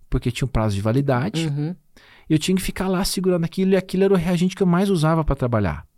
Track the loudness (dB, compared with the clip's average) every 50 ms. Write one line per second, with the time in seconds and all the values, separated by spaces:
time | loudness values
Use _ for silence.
0 | -8 -6 -4 -4 -2 -4 -4 -4 -4 -2 0 0 0 0 0 0 0 0 0 0
1 | 0 0 0 0 -2 -2 -4 -4 -4 -2 -2 -4 -4 -6 -6 -10 _ _ _ -20
2 | -20 -20 -20 -14 _ 0 0 0 0 0 -2 -2 -2 -4 -4 -4 -2 -2 -2 -2
3 | -2 -2 -2 -2 0 0 2 0 0 -2 -2 -2 0 2 2 2 0 0 0 2
4 | 2 4 4 2 2 0 0 2 0 0 0 0 2 2 2 2 2 2 2 2
5 | 2 2 2 2 0 0 -2 0 0 0 0 0 0 0 -2 -6 -10 -16 _